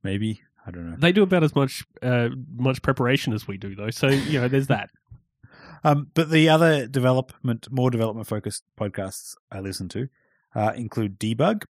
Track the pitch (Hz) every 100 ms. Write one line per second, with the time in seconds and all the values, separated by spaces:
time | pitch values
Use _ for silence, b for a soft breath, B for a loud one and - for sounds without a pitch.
0 | 98 98 110 110 _ _ - 87 85 87
1 | 165 190 190 180 156 143 135 - - -
2 | 127 123 120 131 123 120 127 131 - 131
3 | 123 135 - 107 - 98 98 98 107 -
4 | 139 139 143 147 123 135 135 113 98 _
5 | _ - _ _ B B B B 156 147
6 | 143 - 156 160 160 156 165 151 117 135
7 | 127 127 127 - 127 113 - 131 127 120
8 | 113 110 107 110 104 - _ _ 104 101
9 | 95 - - - _ 101 98 95 90 98
10 | 135 _ _ _ _ - 107 110 113 -
11 | 107 98 110 113 165 214 -